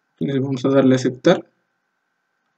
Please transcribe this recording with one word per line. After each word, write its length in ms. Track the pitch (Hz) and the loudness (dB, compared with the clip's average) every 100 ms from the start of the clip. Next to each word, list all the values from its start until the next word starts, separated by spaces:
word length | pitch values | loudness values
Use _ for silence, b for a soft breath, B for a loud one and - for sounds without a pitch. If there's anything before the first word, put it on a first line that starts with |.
| _ _ | _ _
Entonces 240 | 151 139 | -6 -4
vamos 220 | 139 131 131 | -4 -4 0
a 40 | |
darle 240 | 135 131 | 2 4
a 40 | 127 | 2
aceptar. 480 | 131 123 165 190 - _ _ _ _ _ _ _ _ _ _ | -2 -2 0 0 -4 _ _ _ _ _ _ _ _ _ _